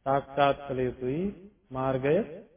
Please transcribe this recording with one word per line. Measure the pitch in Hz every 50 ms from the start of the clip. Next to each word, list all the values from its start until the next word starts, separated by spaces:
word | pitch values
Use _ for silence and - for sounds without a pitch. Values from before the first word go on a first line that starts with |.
| -
සාක්ෂාත් | 135 135 139 139 - 139 143 143 139 135 139
කළ | 143 139 131 127
යුතුයි, | 127 123 117 120 123 127 139 160 190 202 202 - - - _ _ _
මාර්ගය | - 131 131 131 135 135 131 131 139 156 208 233 - - - - - _